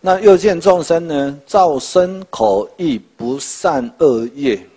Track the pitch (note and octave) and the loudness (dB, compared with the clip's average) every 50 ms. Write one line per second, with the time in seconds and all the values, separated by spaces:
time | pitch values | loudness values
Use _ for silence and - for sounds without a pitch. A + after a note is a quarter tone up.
0 | - F#3 F#3 F#3 G#3+ G#3 F#3+ F3 E3 G#3+ F#3 E3+ E3 G3 F#3 F3+ D#3 - E3+ E3 | 0 0 0 4 6 4 4 6 4 0 0 2 2 2 2 2 2 0 0 0
1 | E3+ E3 D3+ C#3+ C#3 C#3 C#3+ C#3+ _ _ - G3+ F#3 E3+ D3 C3 - - - F#3 | 0 -2 -4 -4 -4 -4 -6 -10 _ _ 2 2 2 2 2 -2 -4 0 0 0
2 | F3+ F3+ F#3+ F#3+ F#3 _ - - A2+ G#2+ G2 G2+ G#2 - - - F3+ D#3+ B2+ G#2+ | 0 0 -4 -12 -14 _ -4 0 0 2 2 0 -2 -6 -8 -6 -4 -4 -4 -4
3 | - _ _ _ A#2 A#2+ C3 C#3 - - - - - F#3 D#3 C3+ A#2+ A#2 - _ | -6 _ _ _ -8 -6 -6 -6 -8 -12 -12 -4 -2 -2 -2 -2 -4 -6 -4 _
4 | E3 D3 B2 A2+ A2+ A#2+ A#2+ C#3 C#3+ C3 G#2+ F#2+ F2+ _ _ | 2 2 2 0 -4 -8 -10 -4 -4 -4 -4 -4 -8 _ _